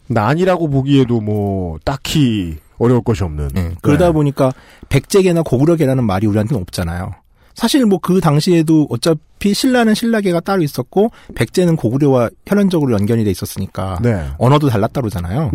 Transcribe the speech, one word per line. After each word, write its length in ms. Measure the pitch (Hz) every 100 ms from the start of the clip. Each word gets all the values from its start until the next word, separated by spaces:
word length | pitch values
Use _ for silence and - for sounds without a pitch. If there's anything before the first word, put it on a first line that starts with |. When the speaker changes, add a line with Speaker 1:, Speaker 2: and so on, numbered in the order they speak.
| _
Speaker 1:
난이라고 640 | 113 107 156 185 180 160
보기에도 500 | 139 131 139 123 120
뭐 580 | 107 107 101 95 90 80
딱히 720 | - 139 - 165 131 107 87 78 _ -
어려울 240 | 117 123
것이 220 | 123 110 92
없는. 240 | 76 73
Speaker 2:
네. 180 | 78 85 87
그러다 260 | - - 175
Speaker 1:
네. 40 |
Speaker 2:
보니까 400 | 156 143 135 131 127 - - -
백제계나 540 | 139 - 202 185 170
고구려계라는 640 | 160 123 147 165 139 135 117
말이 220 | 92 107
우리한테는 340 | 104 107 135
없잖아요. 500 | 90 - 85 90 95 - _ _ _ -
사실 300 | 233 302 233
뭐 140 | 185
그 200 | - 185
당시에도 640 | 165 147 185 170 160 160 147
어차피 640 | 120 170 156 _ _ 202
신라는 400 | 208 269 247 220 214
신라계가 460 | 233 226 196 170
따로 200 | 170 196
있었고 500 | 151 - 131 - 220 - - -
백제는 400 | 120 - - 160
고구려와 520 | 113 131 147 131 113 - -
혈연적으로 480 | 202 202 180 139
연결이 300 | 110 104 117
돼 80 | 104
있었으니까 680 | 90 95 - 98 - 95 92
Speaker 1:
네. 260 | 117 104 71 73
Speaker 2:
언어도 320 | 120 147 147
달랐다 320 | 110 107 -
그러잖아요. 500 | 113 92 87 110 160